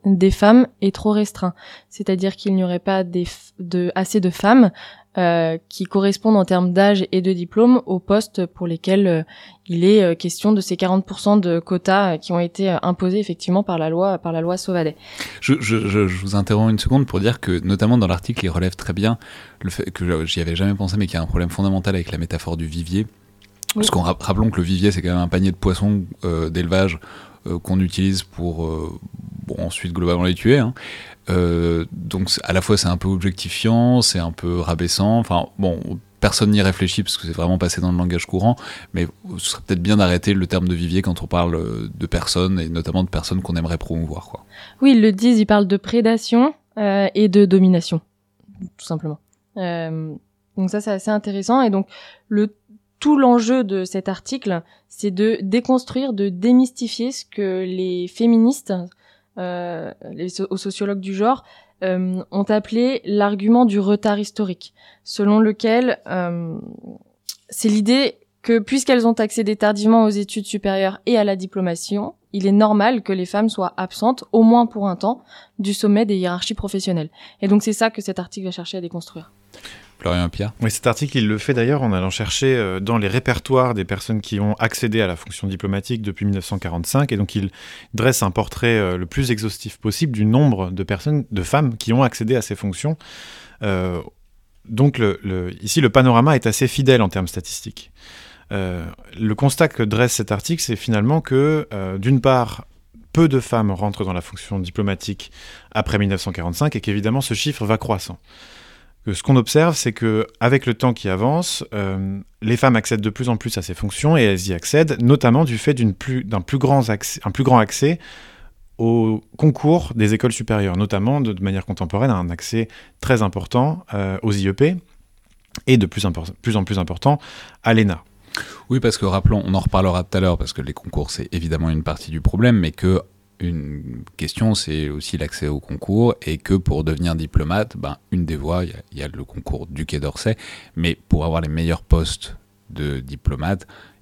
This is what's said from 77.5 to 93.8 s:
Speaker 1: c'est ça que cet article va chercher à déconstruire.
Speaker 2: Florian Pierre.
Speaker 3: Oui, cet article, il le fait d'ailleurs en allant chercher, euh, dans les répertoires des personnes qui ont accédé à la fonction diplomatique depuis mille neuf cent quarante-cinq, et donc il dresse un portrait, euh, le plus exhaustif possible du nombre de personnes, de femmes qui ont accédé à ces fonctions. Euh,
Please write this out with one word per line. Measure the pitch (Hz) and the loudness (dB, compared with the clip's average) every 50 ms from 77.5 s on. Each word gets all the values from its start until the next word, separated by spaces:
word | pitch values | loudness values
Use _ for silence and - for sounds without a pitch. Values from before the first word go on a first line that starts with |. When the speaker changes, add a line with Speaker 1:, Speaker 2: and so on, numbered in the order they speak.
| 202 208 - | 2 2 2
Speaker 1:
c'est | 220 208 | 0 -2
ça | - 226 226 | 0 -2 -2
que | 220 - | -2 -4
cet | 202 - 190 - | -10 -8 -8 -8
article | 180 - - 208 190 | -10 -10 -12 -10 -10
va | 185 180 | -10 -10
chercher | - 170 - - 190 | -10 -12 -10 -10 -10
à | |
déconstruire. | 175 170 175 170 165 - - 160 160 _ _ _ _ _ - - - - - - - - _ _ | -10 -8 -10 -10 -12 -12 -18 -20 -20 _ _ _ _ _ -20 -20 -20 -20 -20 -20 -20 -20 _ _
Speaker 2:
Florian | - 90 87 87 87 85 | -4 -2 0 0 0 -2
Pierre. | - - 98 107 - - | -4 -6 -8 -8 -4 -2
Speaker 3:
Oui, | 117 113 - | -4 -2 -2
cet | - - 123 | 0 0 0
article, | 113 - 151 139 - | 0 0 -4 -2 0
il | 135 113 104 | 0 0 0
le | 107 107 | 0 -2
fait | - - 135 | -2 -2 0
d'ailleurs | 123 117 120 147 143 135 | 2 2 2 2 0 0
en | 117 98 | 0 0
allant | 92 92 95 | 0 -2 -2
chercher, | 95 - 113 95 - - 139 135 131 | -4 -4 -4 -4 -4 0 2 2 2
euh, | 123 107 95 92 95 | 2 0 -2 -4 -4
dans | 98 98 117 113 | -2 0 0 0
les | 101 | 0
répertoires | 95 95 127 - - 120 113 - - 131 131 127 127 120 | 0 0 -2 0 0 -2 -2 -2 0 2 2 2 2 0
des | 104 95 | -2 -4
personnes | 87 98 98 - - 113 107 | -4 -6 -8 -4 -4 -4 -4
qui | 101 - - 101 | -4 -4 -4 -2
ont | 101 104 104 | 0 -2 -2
accédé | - 113 113 - - - 117 107 113 | 0 -2 -2 -2 -2 -4 0 0 0
à | 107 | 0
la | 92 87 | 0 -2
fonction | 82 - - - - - | -6 -10 -16 -14 -8 -6
diplomatique | 98 95 90 - 98 98 98 98 - 123 113 107 | -6 -6 -4 -4 -4 -4 -4 -4 -6 -6 -6 -6
depuis | 101 92 - 101 | -8 -6 -4 -2
mille | 104 101 | -2 -2
neuf | 98 90 | -2 -4
cent | - 104 95 | -6 -8 -6
quarante-cinq, | - 87 82 85 85 - - 175 147 135 120 | -6 -6 -6 -6 -6 -2 0 0 0 0 0
et | |
donc | 98 101 - - | -2 -2 -2 -2
il | 107 98 95 - - - - - - - _ - | -4 -4 -4 -6 -10 -20 -20 -20 -20 -20 _ -6
dresse | 104 110 131 123 - - | 0 2 2 2 2 0
un | 98 90 | -2 0
portrait, | - 104 - - - - 117 117 | -2 -4 -4 -4 -2 0 0 2
euh, | 110 101 92 90 90 | 2 2 0 -2 -4
le | 90 | -6
plus | 87 - 135 139 123 | -6 -4 -4 -2 -2
exhaustif | 120 104 107 110 101 - - 107 - _ | -2 -2 -2 -8 -8 -8 -14 -14 -16 _
possible | - 110 101 - 170 151 123 | -6 -6 -2 -2 -2 -2 0
du | 107 107 | 0 2
nombre | 107 113 131 151 143 117 95 95 90 92 | 2 4 4 4 4 2 0 -2 -6 -4
de | 90 98 | -6 -4
personnes, | - 101 92 - 151 151 147 127 - | -4 -4 -4 -2 -2 -2 -2 -4 -4
de | 107 98 90 | -4 -6 -4
femmes | - - 143 151 131 113 | 0 0 0 0 0 -2
qui | 110 - 117 113 | -4 -2 0 2
ont | 123 135 | 2 2
accédé | 123 - - 117 110 131 | 2 0 -2 -2 0 0
à | 123 104 | -2 -2
ces | - 104 | -4 -8
fonctions. | - - 101 90 - - 147 160 - - - - - - - - - - - - - - | -6 -6 -6 -6 -4 -4 -4 -4 -4 -8 -20 -20 -20 -20 -20 -20 -20 -20 -20 -16 -8 -4
Euh, | 104 95 92 | -2 -2 -2